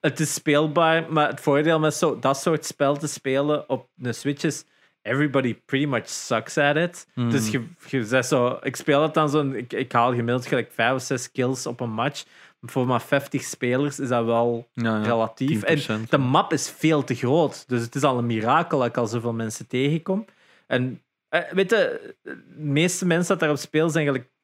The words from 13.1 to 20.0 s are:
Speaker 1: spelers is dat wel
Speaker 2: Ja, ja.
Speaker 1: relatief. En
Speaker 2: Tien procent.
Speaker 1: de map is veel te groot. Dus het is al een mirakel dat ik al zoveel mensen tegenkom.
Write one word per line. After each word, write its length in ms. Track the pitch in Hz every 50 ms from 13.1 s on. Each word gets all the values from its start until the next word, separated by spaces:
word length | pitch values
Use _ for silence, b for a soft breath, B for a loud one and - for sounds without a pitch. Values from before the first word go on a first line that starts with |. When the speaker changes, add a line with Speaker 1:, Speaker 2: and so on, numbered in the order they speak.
| - 139 139 - - 139 -
Speaker 1:
spelers 560 | - - - - 123 123 131 143 147 135 -
is 100 | 139 123
dat 160 | 127 120 117
wel 440 | 113 117 117 117 120 120 117 117 _ _
Speaker 2:
Ja, 100 | - 117 113 110
ja. 60 | 107 107
Speaker 1:
relatief. 600 | 110 120 113 113 110 - - 131 135 160 107 107
En 120 | - 165
Speaker 2:
Tien 80 | 147 139
procent. 260 | - 110 107 113 117
Speaker 1:
de 80 | - 143
map 340 | 135 123 131 165 208 - 165
is 180 | 147 - -
veel 340 | - - - 160 160 147 135
te 100 | - 127
groot. 540 | - - 123 135 165 165 - - - - _
Dus 140 | 123 120 117
het 120 | 117 -
is 80 | 139 135
al 160 | 147 131 123
een 80 | 117
mirakel 520 | 120 113 110 107 113 135 160 165 165 - 143
dat 80 | 123 120
ik 80 | 117
al 100 | - 120
zoveel 260 | 110 110 120 113 120 117
mensen 340 | 113 113 110 107 - 107
tegenkom. 580 | _ - 127 131 143 151 165